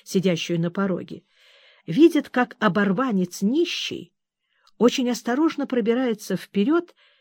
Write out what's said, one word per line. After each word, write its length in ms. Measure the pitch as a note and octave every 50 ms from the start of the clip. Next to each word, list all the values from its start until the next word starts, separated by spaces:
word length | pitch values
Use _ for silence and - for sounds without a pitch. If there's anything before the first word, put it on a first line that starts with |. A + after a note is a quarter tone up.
| _
сидящую 580 | - - G3 F3 F#3+ E3+ E3 - - E3+ E3
на 100 | E3+ F3
пороге, 520 | F3 G3+ G3 G3 F3 - - - - - - _ _ _ _ _ _ _ _ - _ _ _
видит, 440 | - E3 A#3+ E4 E4 D#4+ D4 - -
как 260 | - E3+ D#3+ - - -
оборванец 840 | G#3+ G#3+ D#3+ G#3 G3+ G#3 F#3 G#3 C4+ C4 G#3 F#3+ F3+ F3+ - -
нищий 720 | G3 G#3 C4 D#4+ E4+ - - - - - - - - - _ _ _ _ _ _ _ _ _ _ _ _ _ _
очень 320 | G#3 B3 - - B3 B3
осторожно 580 | A#3 - - A#3 A#3+ C#4 D#4+ D#4 - - C#4 -
пробирается 720 | C4 B3 G#3 A3+ A#3 B3+ C4 A#3+ A3 G#3+ - - F#3+ E3+
вперёд, 580 | - - - G3 G#3 C4 D#4+ F4 F4 - _ _ _ _ _ _